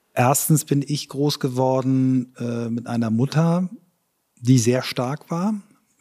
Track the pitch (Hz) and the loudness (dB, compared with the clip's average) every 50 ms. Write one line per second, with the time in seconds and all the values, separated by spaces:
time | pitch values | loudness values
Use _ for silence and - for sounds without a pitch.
0 | _ _ _ 110 120 123 143 - - - 160 143 - - 147 143 135 - 151 139 | _ _ _ 0 2 2 2 2 2 2 2 2 2 0 -2 -2 0 -2 -6 -6
1 | - - - 135 143 147 - - - 135 123 127 131 131 131 131 127 131 131 131 | -6 -8 -4 -2 -2 -2 0 -2 -4 -4 0 0 2 2 2 0 0 0 2 2
2 | 131 131 131 127 123 - _ - 120 120 120 117 117 117 117 120 117 117 120 117 | 2 2 2 0 -2 -4 _ -8 -8 -6 -6 -6 -6 -6 -6 -6 -6 -6 -4 -4
3 | 117 110 110 113 135 143 - 156 165 170 165 180 185 180 226 - _ _ _ _ | -2 0 0 0 0 0 0 0 2 2 2 0 -2 -4 -8 -14 _ _ _ _
4 | _ _ _ _ _ _ _ _ 120 123 135 127 107 117 123 127 - - - - | _ _ _ _ _ _ _ _ 2 4 4 6 6 2 0 0 -2 -4 -6 -4
5 | 123 127 147 - - - 170 170 185 214 220 202 - _ _ _ _ _ _ _ | -4 -4 -6 -8 -8 -8 -4 -2 -2 -2 -4 -4 -8 _ _ _ _ _ _ _